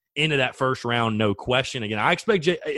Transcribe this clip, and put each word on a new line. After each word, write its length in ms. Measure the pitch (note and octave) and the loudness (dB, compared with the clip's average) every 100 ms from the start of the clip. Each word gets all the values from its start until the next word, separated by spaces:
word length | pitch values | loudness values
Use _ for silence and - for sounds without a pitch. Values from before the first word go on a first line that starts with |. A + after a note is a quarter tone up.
| _ C#3+ | _ -2
into 220 | D#3 C#3+ | 0 2
that 180 | B2+ - | 0 0
first 300 | C3 B2+ A#2+ | -2 0 0
round, 320 | A#2+ A2+ G#2+ | 0 2 2
no 180 | G#2+ G2+ | 0 0
question. 480 | - B2+ B2+ C3 | 0 0 0 -4
Again, 160 | G#2+ G#2+ | -6 -2
I 140 | B2+ | 0
expect 320 | F3 - G#3 D3+ | 0 0 0 2
J-, 140 | E3+ D#3 | 0 0